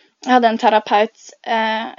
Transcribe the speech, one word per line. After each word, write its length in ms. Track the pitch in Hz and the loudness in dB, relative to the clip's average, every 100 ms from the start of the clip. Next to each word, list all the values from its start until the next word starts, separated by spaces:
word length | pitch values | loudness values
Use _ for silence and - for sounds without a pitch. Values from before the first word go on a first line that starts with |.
| _ _ | _ _
Jeg 80 | - | 0
hadde 160 | 254 233 | 2 2
en 100 | 226 | 2
terapeut, 600 | 240 214 - 208 226 _ - - | 2 0 0 0 -2 _ -20 -16
eh, 500 | - 226 220 220 226 | -6 -4 -4 -4 -8